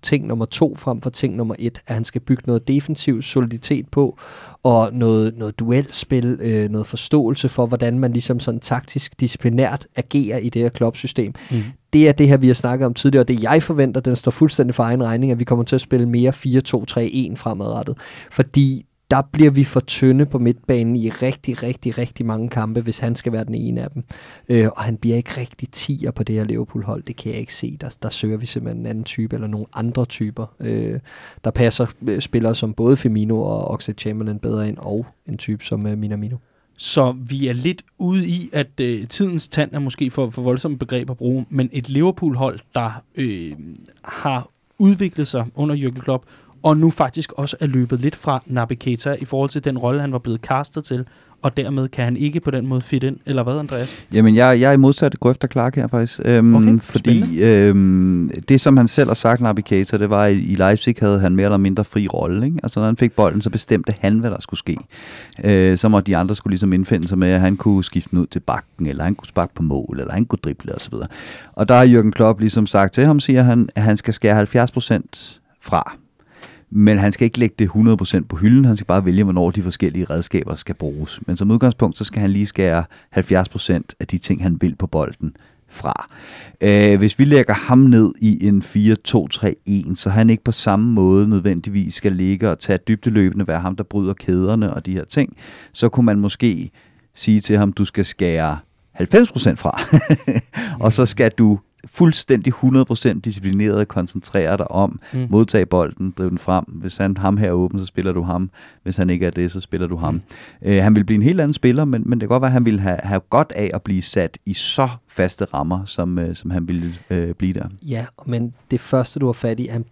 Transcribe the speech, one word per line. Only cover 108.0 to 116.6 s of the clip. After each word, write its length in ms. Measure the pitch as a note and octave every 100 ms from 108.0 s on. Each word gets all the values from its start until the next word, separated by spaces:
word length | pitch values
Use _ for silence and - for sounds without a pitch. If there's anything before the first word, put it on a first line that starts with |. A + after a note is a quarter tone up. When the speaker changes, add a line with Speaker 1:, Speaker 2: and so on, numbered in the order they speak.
| F#2
Speaker 3:
du 100 | F2+
ham. 280 | E2+ F2 F#2+ - - _
Hvis 140 | - F#2
han 140 | F2+
ikke 160 | F2+ F2
er 40 |
det, 220 | E2+ F2
så 80 | F#2
spiller 260 | F#2 F#2+ F2+
du 100 | E2+
ham. 180 | E2
Speaker 2:
Mm. 60 | E2 - - - _
Speaker 3:
Øh, 200 | - G2+
han 140 | G2 G#2+
vil 80 |
blive 120 | G2 G#2+
en 60 |
helt 180 | A2+ F#3
anden 140 | D3
spiller, 300 | D3 B2+ B2
men, 180 | D3+ A#2+ A2
men 60 |
det 80 | A#2+
kan 80 | G#2
godt 120 | B2
være, 60 | C3
at 40 |
han 120 | B2+
ville 160 | A#2 G#2
have, 180 | G2 F2
have 180 | - G2 -
godt 220 | A#2 D#3 -
af 140 | G#2
at 80 | G#2
blive 200 | - F#2+
sat 360 | - - E2+ - -
i 80 |
så 340 | F#2+ - - C3 A#2+ _
faste 360 | - F2+ -
rammer, 400 | G2 C#2 D2+ F#2
som, 340 | G2 - F2+ F2+
øh, 160 | E2+
som 160 | E2+ F2+
han 180 | F2+